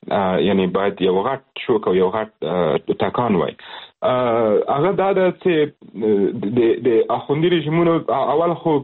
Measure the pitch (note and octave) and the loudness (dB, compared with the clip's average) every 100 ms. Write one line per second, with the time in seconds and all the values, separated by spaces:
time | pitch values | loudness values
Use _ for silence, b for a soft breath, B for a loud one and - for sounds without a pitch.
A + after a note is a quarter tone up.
0 | - G2+ F#2+ F#2 D#2+ G2 F#2 F#2 G2 G2 | -4 -2 0 0 2 2 0 0 -2 0
1 | F#2+ F#2 G#2+ C3+ _ - - - - F#2+ | 0 0 -2 -4 _ -16 -2 -2 0 2
2 | F#2 A2 G#2+ _ D2+ F2+ E2+ C2+ - D#2+ | 2 0 -8 _ -6 -2 0 -2 -2 -4
3 | G2+ - B2 F#2 C#2 - B B B _ | -2 -2 0 0 0 -6 B B B _
4 | - B2+ B2 A#2 A2+ G#2 - C#3 E3 F#3 | -2 0 0 0 2 2 0 0 0 0
5 | F#3+ G3 F#3 E3+ F#3+ E3 D3 - - - | 0 2 0 0 0 0 0 -4 -18 -4
6 | A2 G2+ G2 A#2 G2+ A#2+ A#2 A#2 A#2+ A2+ | 0 2 2 0 -4 2 2 2 2 2
7 | A2 - - D3 E3 F3 D3 D#3+ E3+ E3 | 2 -2 -2 0 2 2 0 0 2 0
8 | - C3+ C3 C#3+ E3+ E3+ E3 D3+ | 0 -2 0 0 0 0 0 -2